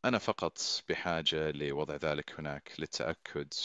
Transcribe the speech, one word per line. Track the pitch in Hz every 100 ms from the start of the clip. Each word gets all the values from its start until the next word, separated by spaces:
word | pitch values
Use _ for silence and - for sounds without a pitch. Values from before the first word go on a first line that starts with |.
أنا | 127 117
فقط | - - 85 - - - -
بحاجة | 82 90 82 78 80 78
لوضع | 71 73 69 73 73
ذلك | 78 73 - -
هناك | 76 71 - -
للتأكد. | 80 - 62 82 - 73 71 -